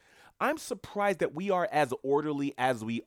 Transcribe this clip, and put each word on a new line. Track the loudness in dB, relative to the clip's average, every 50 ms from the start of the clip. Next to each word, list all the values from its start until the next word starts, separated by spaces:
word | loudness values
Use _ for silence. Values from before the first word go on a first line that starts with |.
| _ _ _ -20 -20 -20 _ -4
I'm | -2 -2 -2
surprised | -4 -6 -8 -8 -8 -10 -8 -4 0 0 2 2 2
that | -2 -2 -2
we | -4 0 0
are | 2 2 2 2
as | 2 2 2 2 0 -2
orderly | 0 2 2 2 2 0 -2 -2 -2 -4 -2
as | 0 2 2 2 0 -2
we | -4 -4 -4 -4